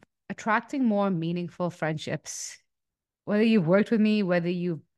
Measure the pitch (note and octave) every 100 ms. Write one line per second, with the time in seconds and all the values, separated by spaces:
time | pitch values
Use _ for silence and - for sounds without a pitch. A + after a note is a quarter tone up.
0 | _ _ - G3+ A3+ G#3+ A#3 D4 B3 G3+
1 | G3+ F3 E3 F3 F3 - F3 - D3+ D#3
2 | - - - - - - _ _ _ _
3 | _ _ - G#3 A#3 A3 D#3+ F#3+ G3+ A3+
4 | G#3+ G#3+ F#3+ F3 E3+ F3+ F3 D#3 -